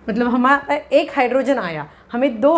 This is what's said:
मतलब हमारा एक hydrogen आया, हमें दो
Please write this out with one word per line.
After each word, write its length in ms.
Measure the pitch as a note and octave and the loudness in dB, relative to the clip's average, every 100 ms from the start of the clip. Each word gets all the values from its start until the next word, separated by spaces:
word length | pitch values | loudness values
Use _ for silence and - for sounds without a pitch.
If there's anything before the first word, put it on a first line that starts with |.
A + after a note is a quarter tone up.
| - | -6
मतलब 180 | A3 A#3+ | -2 0
हमारा 480 | B3 B3+ C#4+ C#4+ D4 | 2 2 2 0 -4
एक 360 | - C#4 D4+ C#4+ | 0 0 0 0
hydrogen 420 | B3 C4 B3+ B3+ | 0 0 0 -2
आया, 280 | F3+ D#3 D3 - - | -4 -8 -10 -16 -10
हमें 280 | A#3+ C#4 A3 | -2 -2 2
दो 120 | C#4 | 2